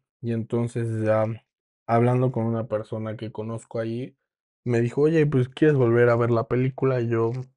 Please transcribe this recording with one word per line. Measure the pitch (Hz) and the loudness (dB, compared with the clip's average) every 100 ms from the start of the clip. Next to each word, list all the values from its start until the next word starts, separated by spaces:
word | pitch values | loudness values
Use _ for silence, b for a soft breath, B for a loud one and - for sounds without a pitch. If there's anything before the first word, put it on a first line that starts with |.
| _ _ | _ _
Y | 117 | -6
entonces | 117 110 117 117 120 117 110 | -6 -4 -4 -4 -4 -4 -2
ya | 107 110 110 113 _ _ _ _ - | 0 0 0 -6 _ _ _ _ -2
hablando | 117 120 127 127 | 2 2 2 0
con | 127 | -2
una | 113 113 113 | -2 -4 -4
persona | 107 110 110 110 107 | -6 -6 -8 -8 -8
que | 107 | -10
conozco | - 110 113 - 117 | -10 -10 -10 -10 -8
ahí, | 113 117 135 _ _ _ _ _ | -6 -6 -10 _ _ _ _ _
me | - 117 | -2 0
dijo, | 120 - | 0 2
"Oye, | 147 165 147 | 2 4 2
pues, | 139 127 | 2 0
¿quieres | - 156 143 | 2 2 4
volver | 120 117 120 | 4 4 4
a | 117 | 4
ver | 117 | 2
la | 117 110 | 0 0
película?". | 127 131 131 135 127 | 0 -2 0 -2 0
Y | 117 | 0
yo, | 117 113 127 127 | 0 0 -2 -10